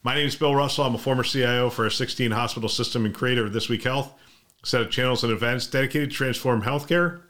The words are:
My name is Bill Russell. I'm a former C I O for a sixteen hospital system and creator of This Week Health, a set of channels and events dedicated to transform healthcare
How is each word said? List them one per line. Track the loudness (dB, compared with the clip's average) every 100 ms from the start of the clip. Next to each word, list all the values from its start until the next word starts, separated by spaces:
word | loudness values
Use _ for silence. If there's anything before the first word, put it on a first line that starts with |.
My | 0 0
name | -2
is | 0
Bill | 2 4
Russell. | 2 0 0
I'm | 0
a |
former | 0 0
C | 0 2 2
I | 2
O | 0
for | 0 0
a |
sixteen | 0 -4 -2 0
hospital | 0 -2 -2 -2
system | -2 0 0 0
and |
creator | 0 0 2 0
of |
This | -2 -2
Week | -2
Health, | 0 -2 -6 -12 -20 _ _ _
a | -2
set | 0
of | 0
channels | 0 0 2
and | 0
events | 0 0 0 -2
dedicated | 0 0 0 -2
to | -2
transform | -2 0 0 0
healthcare | 0 -2 2 2 2 -2 -18